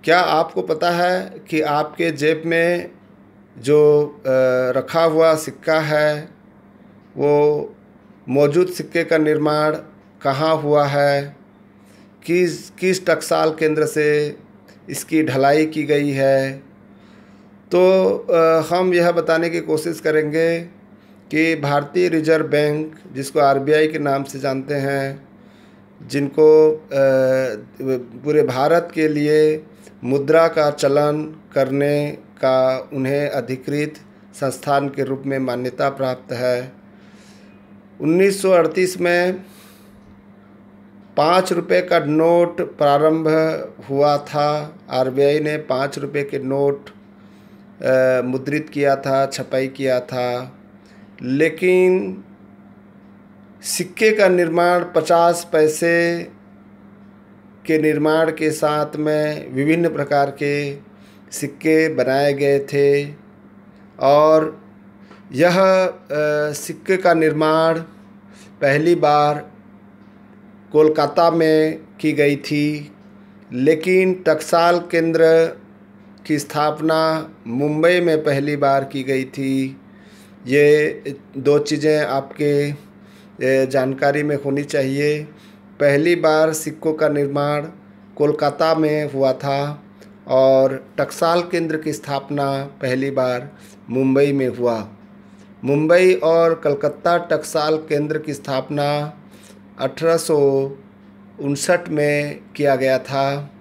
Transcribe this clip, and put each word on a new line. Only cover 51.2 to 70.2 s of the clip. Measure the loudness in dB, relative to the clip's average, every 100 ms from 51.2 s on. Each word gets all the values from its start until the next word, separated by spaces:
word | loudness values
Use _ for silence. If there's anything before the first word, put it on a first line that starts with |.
लेकिन | -6 0 0 0 0 2 2 0 -2 -12 -18 -20 -20 -20 -20 -20 -20 -20 -20 -20 -20 -20 -20 -16
सिक्के | -10 -8 -8 0 0
का | 4 4
निर्माण | 4 2 2 2 2 0 -2
पचास | 2 4 4 0 -2
पैसे | 2 2 2 0 2 0 -2 -8 -18 -20 -20 -20 -20 -20 -20 -20 -20 -20 -20 -20 -14 -2
के | 0
निर्माण | 2 0 0 2 0
के | 0 -4
साथ | 0 -2 0 -4 -4
में | -2 -2 -2 -6 -8
विभिन्न | -4 0 0 0
प्रकार | -2 -2 0 0
के | -4 -4 -4 -6 -10 -18 -20 -20 -20 -18
सिक्के | -10 -10 -4 2 2 2
बनाए | 0 0 2 0
गए | 0 0 0
थे। | 0 0 2 2 -2 -14 -20 -20 -20 -20 -20 -20 -20 -2
और | 4 6 6 4 2 -8 -20 -20 -20 -20 -20 -20 -10
यह, | 0 2 4 4 2 0
अ, | -4 -8 -4 -2 -2 -4
सिक्के | -6 -12 -12 -2 2
का | 4
निर्माण | 4 2 2 2 4 2 0 -6 -20 -20 -20 -20 -20 -20 -2
पहली | 0 2 2 2
बार | 4 4 2 -2 -10 -20 -20 -20 -20 -20 -20 -20